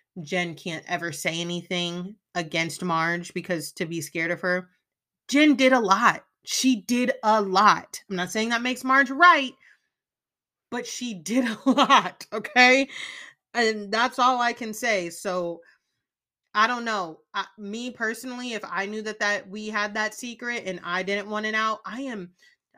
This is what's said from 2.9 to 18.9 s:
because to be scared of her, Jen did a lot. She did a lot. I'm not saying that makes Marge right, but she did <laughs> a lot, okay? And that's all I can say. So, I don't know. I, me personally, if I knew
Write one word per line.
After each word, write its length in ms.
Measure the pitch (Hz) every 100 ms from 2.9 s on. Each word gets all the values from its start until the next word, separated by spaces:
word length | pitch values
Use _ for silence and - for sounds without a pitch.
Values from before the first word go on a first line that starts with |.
| 165 165 170 175
because 380 | 180 165 170 147
to 120 | -
be 160 | 165 165
scared 300 | 147 170 170
of 100 | 175
her, 300 | 185 180 180 _ _ _ _ _ -
Jen 300 | 277 302 277
did 180 | 262
a 60 | 254
lot. 440 | 202 196 233 - _ _
She 380 | - - 262 233
did 300 | 180 240 247 -
a 180 | 220 220
lot. 580 | 196 185 208 165 - - -
I'm 80 | 185
not 140 | 180
saying 200 | 220 226
that 120 | 233
makes 220 | 247 247
Marge 260 | 262 262 262
right, 420 | 269 349 320 262 - _ _ _ _ _ _ _ _ _ _ -
but 160 | 240 240
she 260 | - 247
did 340 | 190 156 240 240
<laughs> 200 | 214 269
a 40 |
lot, 560 | 269 262 254 180 - -
okay? 560 | 214 208 247 254 262 277 - - - - _ _
And 400 | 233 220 220 202
that's 280 | 220 247 254
all 200 | 254 247
I 120 | 240
can 200 | 240 226
say. 380 | 214 240 208 170
So, 500 | - 202 180 170 170 _ _ _ _ _ _ _ _ _
I 120 | 208 226
don't 200 | 247 233
know. 340 | 214 170 156 _
I, 100 | 202 190 -
me 320 | 202 220 247
personally, 640 | - 220 233 262 247 247
if 100 | 220
I 220 | - 175
knew 160 | 196